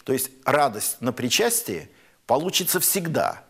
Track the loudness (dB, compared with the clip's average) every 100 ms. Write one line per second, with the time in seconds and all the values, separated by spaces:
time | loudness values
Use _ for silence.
0 | -4 -2 -2 -4 2 4 2 0 -6 -4
1 | -4 -2 0 2 2 0 -2 -8 -10 _
2 | _ _ 0 0 0 -2 0 0 0 0
3 | 0 0 -2 -4